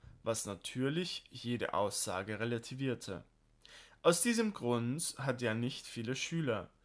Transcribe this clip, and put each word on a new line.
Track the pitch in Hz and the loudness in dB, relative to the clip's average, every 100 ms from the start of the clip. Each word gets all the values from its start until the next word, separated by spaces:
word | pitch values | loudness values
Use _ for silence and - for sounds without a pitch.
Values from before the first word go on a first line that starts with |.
| - - | -20 -6
was | 113 110 | -2 0
natürlich | 104 98 - 123 131 160 175 - - | -2 -4 -6 -2 0 0 -2 -6 -10
jede | 127 117 120 101 | -8 -4 -2 0
Aussage | 92 101 - - 92 98 104 | 2 2 0 0 -2 -4 -2
relativierte. | 117 117 - 131 135 117 - 92 - _ _ _ - - - - | -2 -2 -4 -4 -2 -2 -4 -8 -10 _ _ _ -20 -20 -20 2
Aus | 165 175 | 6 6
diesem | 240 226 220 | 6 4 2
Grund | - 120 120 117 147 - - | 0 2 2 2 0 -2 -2
hat | 135 123 | -2 0
er | 120 | 2
nicht | 110 120 - - | 2 0 -4 -8
viele | 123 113 131 | -6 -4 -4
Schüler, | - 165 143 107 - _ | -2 0 0 0 -4 _